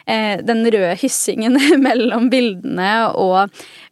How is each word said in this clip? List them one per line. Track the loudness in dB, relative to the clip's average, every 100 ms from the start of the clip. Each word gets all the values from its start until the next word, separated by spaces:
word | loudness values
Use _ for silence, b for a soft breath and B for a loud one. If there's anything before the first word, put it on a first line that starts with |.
| -6
eh, | -2 -2 -4
den | -2 0 0
røde | 2 0 -2
hyssingen | -2 -4 -4 -2 0 2 4
<laughs> | 4 4
mellom | 2 0 0 0
bildene | 2 0 -2 -6 -4 -2 0 0
og | 0 0 2 0 B B B B